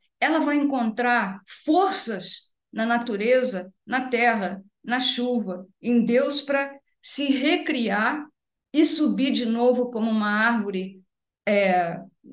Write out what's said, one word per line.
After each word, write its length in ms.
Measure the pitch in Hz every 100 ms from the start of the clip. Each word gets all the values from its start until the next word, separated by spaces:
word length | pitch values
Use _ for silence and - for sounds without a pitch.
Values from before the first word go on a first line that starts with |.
| _ _
ela 200 | 269 320
vai 160 | 294 294
encontrar 840 | 285 262 226 226 240 240 196 196 - -
forças 880 | - 320 392 - - 196 175 - - _ _
na 100 | 214
natureza, 880 | 226 233 233 202 220 254 247 190 185 - -
na 220 | 254 262
terra, 540 | 233 240 220 185 190 - _
na 160 | - 247
chuva, 640 | 269 - 247 240 190 180 - _
em 240 | 226 240
Deus, 380 | 208 240 285 285
pra 340 | - 277 277 - _ _
se 320 | - - 277
recriar 960 | 269 285 349 330 254 220 202 226 302 - _ _ _ _
e 120 | 294
subir 460 | 302 - 294 196 269
de 160 | 220 233
novo 440 | 226 247 240 247
como 200 | 220 226
uma 180 | 220 208
árvore, 720 | 208 226 233 196 185 190 - _ _ _ _ -
é, 540 | 202 196 180 170 175 190 _ -